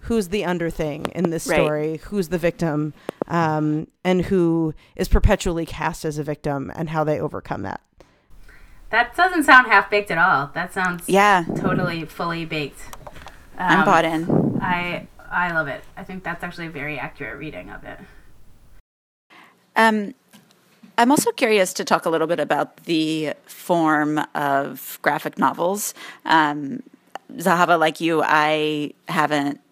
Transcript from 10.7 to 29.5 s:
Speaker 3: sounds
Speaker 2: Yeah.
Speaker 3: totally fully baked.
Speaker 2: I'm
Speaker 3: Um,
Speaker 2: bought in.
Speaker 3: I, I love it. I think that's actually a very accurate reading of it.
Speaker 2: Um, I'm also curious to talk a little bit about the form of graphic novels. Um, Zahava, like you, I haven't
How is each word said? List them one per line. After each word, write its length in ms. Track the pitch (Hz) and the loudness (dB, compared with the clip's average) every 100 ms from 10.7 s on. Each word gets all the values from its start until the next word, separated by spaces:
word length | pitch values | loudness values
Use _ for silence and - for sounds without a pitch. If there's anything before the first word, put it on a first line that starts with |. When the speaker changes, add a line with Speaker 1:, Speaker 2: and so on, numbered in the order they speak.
Speaker 3:
sounds 340 | 196 185 175 - | -4 -4 -4 2
Speaker 2:
Yeah. 360 | 190 208 190 165 - | 6 6 6 2 -2
Speaker 3:
totally 480 | 185 180 180 165 151 | 0 0 -2 -4 -8
fully 400 | - 175 165 160 | -6 -6 -6 -6
baked. 360 | 156 139 - - - - - - - - - | -6 -6 -10 -16 -16 -16 -18 -20 -20 -20 -6
Speaker 2:
I'm 220 | 180 175 | 2 4
Speaker 3:
Um, 60 | 196 | 6
Speaker 2:
bought 180 | 170 | 6
in. 560 | 165 160 165 - - - | 4 0 0 0 0 -2
Speaker 3:
I, 460 | 180 175 175 170 - - - | -2 -2 -4 -8 -10 -20 -8
I 240 | 185 175 | -4 -2
love 160 | 165 147 | -2 -4
it. 120 | 123 - - | -8 -12 -18
I 80 | |
think 220 | - 185 170 | -14 -10 -10
that's 180 | 170 | -10
actually 240 | 175 170 165 | -10 -10 -12
a 40 | |
very 280 | 156 147 143 | -10 -10 -8
accurate 400 | 147 - 113 - | -10 -12 -14 -12
reading 300 | 156 90 95 | -12 -14 -14
of 160 | 92 107 | -16 -16
it. 140 | - 190 - - - - - - - _ _ _ _ _ - - _ _ - | -16 -20 -20 -20 -20 -20 -20 -20 -20 _ _ _ _ _ -20 -20 _ _ 4
Speaker 2:
Um, 360 | 226 214 202 - _ - _ _ _ _ - - | 4 4 -4 -12 _ -20 _ _ _ _ -8 2
I'm 120 | 240 | 4
also 220 | 294 - | 4 2
curious 400 | 440 240 214 185 - | 0 2 4 2 -2
to 100 | 185 | 0
talk 200 | 170 175 | 0 2
a 40 | |
little 180 | 165 160 | 0 0
bit 140 | 165 | -2
about 420 | 147 147 151 - | 0 0 -2 -6
the 500 | - 165 156 160 151 - _ | -2 0 0 -2 -4 -8 _
form 760 | - - 175 156 151 151 151 - 151 | -20 -2 0 2 2 2 -2 -4 -4
of 640 | 143 139 139 139 - - | 0 0 -2 -10 -16 -4
graphic 360 | - 147 156 - | -2 -2 -6 0
novels. 560 | 135 139 170 202 - - - - - | 0 2 -2 -2 -6 -10 -18 -14 2
Um, 580 | 160 151 147 139 - - _ _ - _ - | 4 4 -2 -6 -8 -12 _ _ -20 _ -4
Zahava, 420 | 175 175 175 170 | 0 4 4 4
like 220 | 160 165 | 4 2
you, 200 | 165 160 - | 0 2 2
I 680 | 156 151 156 151 151 147 - - | 2 4 2 0 -2 -6 -10 -6
haven't 540 | 160 147 151 143 | 0 0 0 -2